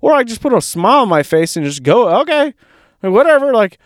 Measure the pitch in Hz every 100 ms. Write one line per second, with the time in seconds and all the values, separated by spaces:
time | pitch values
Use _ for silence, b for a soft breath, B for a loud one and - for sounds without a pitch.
0 | - 302 247 226 294 233 - 170 175 277
1 | 240 165 143 160 165 - 147 143 131 180
2 | 226 175 294 302 285 - b b b b
3 | 190 190 302 302 277 247 202 _